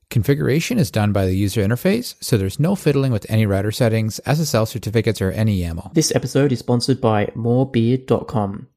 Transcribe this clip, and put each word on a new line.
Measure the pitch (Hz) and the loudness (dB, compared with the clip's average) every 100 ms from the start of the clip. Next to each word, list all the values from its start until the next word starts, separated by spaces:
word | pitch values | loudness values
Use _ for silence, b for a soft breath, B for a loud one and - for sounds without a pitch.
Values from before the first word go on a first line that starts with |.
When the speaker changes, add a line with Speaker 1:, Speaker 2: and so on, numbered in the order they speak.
| _ | _
Speaker 1:
Configuration | 120 117 143 127 151 - 240 | 0 2 0 2 0 0 0
is | 127 | 0
done | 107 104 | 0 0
by | 101 92 | 2 2
the | |
user | 95 101 113 98 | 2 0 0 0
interface, | 123 185 226 - - | 0 0 0 -4 -12
so | - 107 | -2 0
there's | 95 - | 0 -2
no | 160 202 | -2 0
fiddling | 156 139 135 | 0 0 0
with | 110 - | -2 0
any | 110 104 | 0 2
router | 98 104 | 0 0
settings, | - 113 113 110 - - | 0 0 2 -2 -6 -2
S | 151 | -2
S | 151 | 0
L | 110 110 | 0 0
certificates, | 107 107 113 110 98 | -4 -2 0 0 0
or | 95 | -2
any | 107 107 95 | 0 0 0
yaml. | 85 82 - | -2 -6 -2
Speaker 2:
This | 165 - | 0 2
episode | 131 135 139 143 | 0 0 2 2
is | 120 | 0
sponsored | - 120 - 131 | 0 0 0 0
by | 113 107 - | 2 2 -2
More | - 117 123 135 | -4 0 2 2
beard | 117 117 127 - | 2 2 0 0
dot | 113 - | -2 0
com. | 110 98 95 - | -4 -4 -6 -16